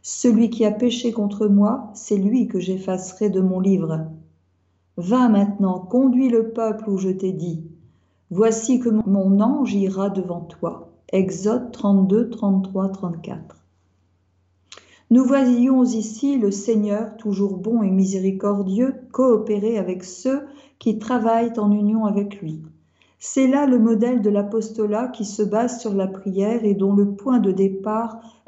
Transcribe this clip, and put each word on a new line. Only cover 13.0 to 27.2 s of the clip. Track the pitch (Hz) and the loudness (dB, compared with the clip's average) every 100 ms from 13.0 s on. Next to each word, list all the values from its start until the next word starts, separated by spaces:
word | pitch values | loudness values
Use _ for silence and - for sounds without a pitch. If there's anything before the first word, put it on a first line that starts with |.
| 175 165 - - - - _ _ _ _ _ _ _ _ _ _ _ - - _ - | -8 -8 -10 -14 -16 -20 _ _ _ _ _ _ _ _ _ _ _ -20 -20 _ 2
Nous | 240 | 4
voyons | 247 277 254 240 254 262 | 4 4 4 4 4 4
ici | 247 220 208 - 277 277 | 2 0 -6 -4 -2 0
le | 202 | 0
Seigneur, | 196 - 220 208 208 226 - | -2 -2 0 0 -2 -4 -8
toujours | 214 190 202 180 | -6 -2 -2 -4
bon | 202 233 | -2 0
et | 196 | 2
miséricordieux, | 190 190 190 190 190 202 202 190 196 262 262 - | 2 2 0 -2 -2 -2 -2 -2 0 -2 -2 -6
coopérer | - 254 214 - 208 214 226 | 0 4 2 2 -2 -2 -2
avec | 180 180 | -4 -6
ceux | - - 262 277 - - - _ | -10 -8 -4 -4 -6 -18 -20 _
qui | 240 208 | -4 -2
travaillent | - 247 220 226 233 233 | -2 -2 2 2 0 0
en | 208 | 0
union | 208 208 220 | 2 2 0
avec | 214 196 202 - | 0 -2 -4 -6
lui. | 160 160 - - _ _ _ _ - | -10 -12 -14 -20 _ _ _ _ -6
C'est | - 262 | 0 2
là | 277 | 4
le | 285 247 | 4 4
modèle | 220 220 240 254 | 4 4 2 0
de | 208 | 2
l'apostolat | 202 202 220 220 - 208 208 247 | 0 0 -4 -4 -4 -2 -2 -4
qui | - | -6
se | 202 - | -8 -4
base | 202 208 240 - | -2 0 -2 -4
sur | 226 | -4
la | 196 190 | -2 -2
prière | - 202 185 202 233 | -6 -6 -2 0 0
et | 220 | 0
dont | 202 196 | 2 2
le | 202 202 | 4 2
point | 202 | 0